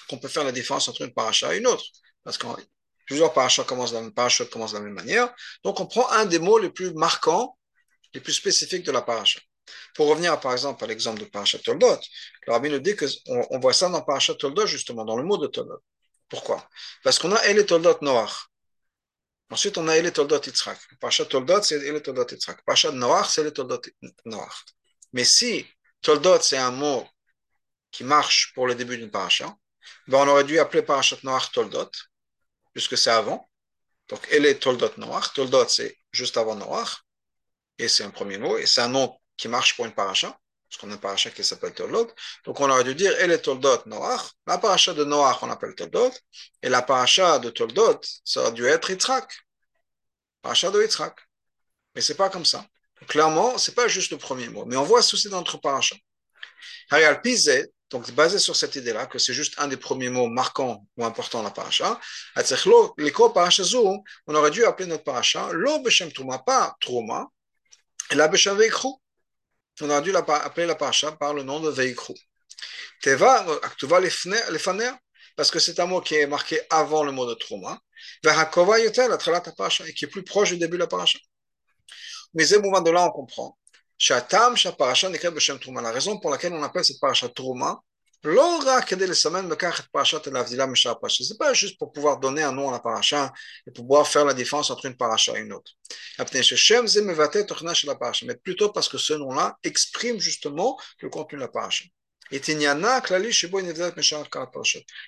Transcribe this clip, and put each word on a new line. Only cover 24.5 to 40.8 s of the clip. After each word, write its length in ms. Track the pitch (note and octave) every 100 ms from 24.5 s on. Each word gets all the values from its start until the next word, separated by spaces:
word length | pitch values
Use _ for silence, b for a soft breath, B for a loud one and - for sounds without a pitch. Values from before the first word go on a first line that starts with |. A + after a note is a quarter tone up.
| - - _ _ _ _
Mais 100 | B2
si 420 | A#2+ - A#3+ E3+ - _ _ _
Toldot, 400 | - D3+ F#3 E3+
c'est 160 | - C3+
un 140 | B2+
mot 360 | B2+ D3 B2+ - _ _ _ _ _ _ _ _
qui 120 | -
marche 500 | B2 D3 - - -
pour 140 | - B2+
le 80 | A#2+
début 220 | B2 A#2+
d'une 140 | A2
paracha, 440 | G#2 F2+ - - - _ _ B B -
ben, 100 | C3+
on 80 | C#3+
aurait 160 | C#3+
dû 160 | C#3 D#3+
appeler 220 | D3+ E3
Parashat 360 | D3+ C#3 B2 C3
Noach 280 | C3+ C3 -
Toldot, 400 | B2 G#2+ - - - - _ _ _ _ _ _
puisque 240 | A2+ - A#2+
c'est 120 | B2
avant. 380 | A2+ G#2+ G3 - _ _ _ _ _ -
Donc, 180 | G#2+ -
Ele 300 | D3 D3 C3+
Toldot 320 | C3+ B2 A2+ -
Noach. 360 | G#2+ F#3 -
Toldot, 340 | - C3 C3 A#2
c'est 300 | - A#2 - _
juste 260 | - B2 A#2+
avant 180 | A2 G#2
Noach. 460 | - F#3 A3 - _ _ _ _ _ _ _ -
Et 120 | A#2
c'est 140 | G2+ G2+
un 60 |
premier 260 | - G2+ G2
mot, 200 | C3+ A2
et 80 | -
c'est 160 | -
un 80 | A#2+
nom 280 | C3+ B2+ - _ -
qui 100 | A#2
marche 280 | A#2+ A#2+ -
pour 100 | A#2
une 80 |
paracha, 420 | G#2 F#2+ F#2+ - - _ _ _
parce 140 | -